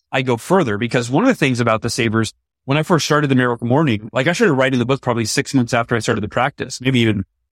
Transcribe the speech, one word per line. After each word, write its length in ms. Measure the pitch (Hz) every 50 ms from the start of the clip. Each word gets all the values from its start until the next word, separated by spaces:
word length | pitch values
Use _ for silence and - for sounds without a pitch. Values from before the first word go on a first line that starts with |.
| _ -
I 120 | - 135
go 140 | 123 127 120
further 400 | 110 - - 175 196 156 113 101 101
because 300 | 120 117 - 123 117 120
one 140 | 131 165
of 60 | 247 269
the 80 | 226
things 240 | - 156 131 123 117
about 220 | 117 117 110 110
the 80 | - 117
savers, 420 | - - 117 110 107 113 110 - - _ _ _ _ _ -
when 120 | 135 139
I 60 | 156
first 220 | 160 - 180 143 -
started 240 | - 151 151 151 135
the 80 | 135
Miracle 320 | 127 127 123 120 113 120 117
Morning, 400 | 123 151 165 135 107 104 110 110
like, 140 | - 127 139
I 60 | 165
started 220 | 175 - 233 190 139
writing 260 | 131 131 131 135 123
the 60 | 117
book 160 | 123 135 123
probably 240 | - 127 113 117 110
six 280 | - - 143 135 - -
months 180 | 131 120 117
after 220 | 127 117 117 - 123
I 60 | 110
started 220 | - - 110 104
the 60 | 104 98
practice, 520 | - 120 123 143 - - - - - -
maybe 180 | 123 131 131 120
even 260 | 113 113 107 101 90 _ _ _ _ _